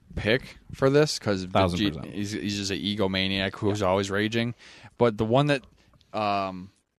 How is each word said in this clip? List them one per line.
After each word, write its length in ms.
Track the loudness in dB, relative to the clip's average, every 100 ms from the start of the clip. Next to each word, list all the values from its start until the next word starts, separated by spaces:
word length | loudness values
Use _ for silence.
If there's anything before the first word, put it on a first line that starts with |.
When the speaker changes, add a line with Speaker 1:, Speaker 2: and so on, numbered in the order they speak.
| -14
Speaker 1:
pick 440 | -4 0 0 -2 -18 -18
for 180 | 0 4
this 280 | 4 4 0
'cause 260 | -2 -2 0
Speaker 2:
Thousand 320 | 2 4 2
Speaker 1:
Vegeta, 160 | 0 -2
Speaker 2:
percent. 180 | -8
Speaker 1:
he's, 160 | -8 -6
he's 240 | -4 -4 -4
just 140 | -4
an 80 | -4
egomaniac 800 | -4 -2 0 0 0 0 -2 -2
who's 240 | -2 0
Speaker 2:
Yeah. 80 | 2
Speaker 1:
always 220 | 2 2
raging. 440 | 0 0 -2 -4 -6 -16 -20 -16 0
But 220 | 2 2
the 60 |
one 220 | 2 2 2
that, 160 | 0 -4 _ _ _ _
um, 580 | -4 -2 0 -2 -6 -14 _ _